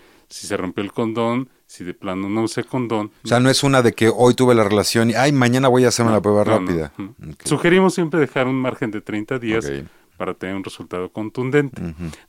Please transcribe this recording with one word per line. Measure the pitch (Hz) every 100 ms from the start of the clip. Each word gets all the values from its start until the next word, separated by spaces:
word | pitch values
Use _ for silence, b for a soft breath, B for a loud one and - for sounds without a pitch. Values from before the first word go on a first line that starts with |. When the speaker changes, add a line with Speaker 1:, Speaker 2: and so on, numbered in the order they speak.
| b b b
Speaker 1:
si | - 92
se | 98
rompió | 92 107
el | 101
condón, | - 113 113 117 120 135 _ _
si | - 90
de |
plano | 90 98 92 98
no | 107
usé | 113 - -
condón. | 131 113 110 107 _
Speaker 2:
O | 117
sea, | 120
no | 131
es | 123
una | 139 131
de | 117
que | - 113
hoy | 110 123
tuve | 123 127
la | 117 101
relación | 104 92 117 113
y, |
"Ay, | 110 143
mañana | 139 120 127 135
voy | 127 123
a |
hacerme | 113 117
Speaker 1:
No, | 107
Speaker 2:
la |
prueba | 101 104
Speaker 1:
no, | 104 107
no. | 90
Speaker 2:
rápida". | 85 76 -
Speaker 1:
Ujú. | 95 - -
Speaker 2:
Ok. | - -
Speaker 1:
Sugerimos | 147 170 190 190
siempre | 180 165 170
dejar | 131 139 127
un | 131
margen | 127 113 123
de | 101
treinta | - 107 107 131
días | 117 110 69
Speaker 2:
Ok. | 69 82 b b -
Speaker 1:
para | 92
tener | 87 92 95
un | -
resultado | - 85 90 90
contundente. | - 110 - 127 147 139 -
Speaker 2:
Ujú. | 87 78 85 B